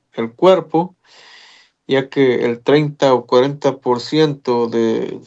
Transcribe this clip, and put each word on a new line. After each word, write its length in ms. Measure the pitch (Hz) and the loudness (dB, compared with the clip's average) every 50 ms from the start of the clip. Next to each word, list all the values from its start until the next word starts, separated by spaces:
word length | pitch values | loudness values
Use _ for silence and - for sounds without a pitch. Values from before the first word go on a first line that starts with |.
| _ _ _ | _ _ _
el 200 | - 117 113 117 | -10 -8 -8 -4
cuerpo, 640 | - - 185 190 180 160 160 - 160 170 185 - _ _ _ _ - - - - - - - - _ _ _ _ _ _ | 0 2 4 4 2 0 -2 -2 -2 -2 -4 -8 _ _ _ _ -20 -20 -20 -20 -20 -20 -20 -20 _ _ _ _ _ _
ya 220 | - 135 135 135 135 | -4 -2 -2 -2 -2
que 360 | - 143 139 131 123 117 - | -2 0 2 2 2 0 -2
el 160 | 120 120 117 - | -2 -4 -4 0
treinta 520 | - 135 151 151 147 147 - - 139 131 | 2 2 2 2 0 -2 -2 0 2 2
o 120 | - - | 2 0
cuarenta 520 | - - 123 127 139 143 143 - 143 135 - | 0 2 2 2 2 -2 -2 -2 -2 -4 -2
por 220 | - - - 240 | -2 -2 -2 -2
ciento 680 | - - - 151 156 151 139 139 - - 120 120 120 117 | -4 -4 0 0 0 0 0 -4 -4 -4 -2 -2 -2 -2
de, 520 | 113 117 113 113 113 117 120 - - - - | -2 -2 0 0 0 -2 -4 -8 -10 -14 -18